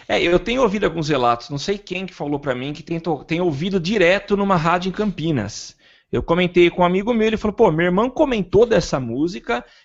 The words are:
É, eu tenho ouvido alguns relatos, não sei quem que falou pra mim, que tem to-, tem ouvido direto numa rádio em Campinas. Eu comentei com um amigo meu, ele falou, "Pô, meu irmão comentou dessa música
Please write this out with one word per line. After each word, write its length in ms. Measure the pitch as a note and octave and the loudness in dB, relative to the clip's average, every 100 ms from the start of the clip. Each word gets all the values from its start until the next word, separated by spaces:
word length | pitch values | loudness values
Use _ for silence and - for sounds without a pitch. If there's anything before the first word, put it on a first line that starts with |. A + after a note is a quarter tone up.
| - | -4
É, 120 | G3 | 0
eu 200 | F3+ F3 | 2 2
tenho 240 | F3+ B3 | 2 0
ouvido 220 | A#3+ G#3 G3 | 0 0 -2
alguns 220 | E3 D3+ | -2 -2
relatos, 440 | C#3+ A#2+ A#2+ - | 2 2 0 -4
não 80 | C#3+ | -8
sei 180 | - G3+ | -4 -6
quem 300 | - F3+ F#3 | -6 -8 -8
que 60 | - | -8
falou 240 | D3 C#3+ | -6 -4
pra 160 | C#3+ B2 | -4 -6
mim, 180 | C3+ | -6
que 80 | D3 | -10
tem 180 | - E3+ | -8 -6
to-, 240 | F3 C#3 | -4 -6
tem 160 | - E3 | -4 -2
ouvido 400 | F3+ C#3 F#3+ F#3+ | -2 -2 -2 -2
direto 560 | E3 A3 E3+ G3 - G3+ | -2 2 4 2 0 -2
numa 200 | G3 F#3 | 2 2
rádio 340 | E3 F3+ F#3 | 2 0 -2
em 20 | |
Campinas. 880 | F#3 G#3+ E3+ D#3 C#3+ B2+ - - - _ _ _ | -2 -4 -2 -2 -2 -2 -8 -16 -20 _ _ _
Eu 120 | A#2+ | -6
comentei 440 | - E3+ F3 F3 E3+ | 0 0 2 4 4
com 100 | F3 | 4
um 40 | F3 | 2
amigo 280 | F#3 G3+ | 2 0
meu, 140 | A#3 A3 | 0 0
ele 100 | A3 | 0
falou, 180 | G#3+ G3+ | -4 2
"Pô, 160 | A3 | 2
meu 140 | D#3 F3 | 4 2
irmão 240 | F3+ B3+ | 2 0
comentou 560 | B3+ D4 A3+ F3+ F#3+ A#3 | 0 0 0 2 4 4
dessa 340 | G#3 - D3 | 4 0 -4
música 640 | B2 A#2+ E3+ A3 - A#3+ - _ | -2 -2 -2 -4 -4 -6 -6 _